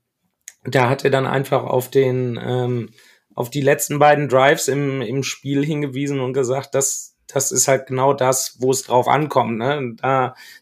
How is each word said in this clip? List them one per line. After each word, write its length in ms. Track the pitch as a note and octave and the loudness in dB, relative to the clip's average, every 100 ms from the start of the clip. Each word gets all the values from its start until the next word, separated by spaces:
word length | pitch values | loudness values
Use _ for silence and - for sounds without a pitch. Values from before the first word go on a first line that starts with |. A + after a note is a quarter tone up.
| _ _ _ _ - _ - | _ _ _ _ -20 _ -2
da 240 | C3 B2 | 2 2
hat 160 | C3+ C#3 | 2 0
er 60 | |
dann 140 | C3+ C3 | 0 0
einfach 380 | C3+ C3+ C3 | -2 0 -2
auf 260 | - B2+ B2 | 0 -2 0
den, 480 | C3+ C3 B2+ B2 A#2 | 2 2 0 -4 -4
ähm, 480 | B2 B2 B2 B2 A2 _ _ _ _ - | -4 -2 -2 -4 -6 _ _ _ _ -8
auf 140 | A#2+ | -6
die 120 | D3 | 0
letzten 360 | C3+ D3 - D3 | 2 2 0 4
beiden 320 | D3 D3 C#3+ | 4 4 4
Drives 380 | C3 C#3 D3+ - | 4 4 4 0
im, 340 | C#3 C#3+ C3+ | -2 -2 -4
im 220 | A2 C3+ | -4 -4
Spiel 420 | C3 - C3+ C#3 D3 | -6 -8 -4 -2 -2
hingewiesen 540 | D3+ C#3+ B2+ C#3+ C#3 | -4 -4 -4 -4 -4
und 140 | B2+ | -2
gesagt, 420 | C3 B2 C3 - C3+ | -2 -2 -2 -2 -2
dass 400 | - - - _ - | -2 -4 -12 _ -6
das 260 | C#3 - | -4 -2
ist 160 | C3 B2+ | 0 2
halt 200 | C3+ - | 0 0
genau 260 | C3 C3+ | 0 0
das, 440 | C3+ C3 C3 - - | 2 0 0 -4 -2
wo 100 | B2+ | 0
es 140 | B2+ | 0
drauf 240 | - B2 B2+ | 2 2 4
ankommt, 500 | C3+ D3+ C3 A#2 A2+ | 0 2 0 0 -2
ne? 380 | B2 D3 B2+ A2+ | -2 -4 -6 -6
Da, 400 | C3+ C3+ B2 - - - | -2 0 -2 -6 -20 -20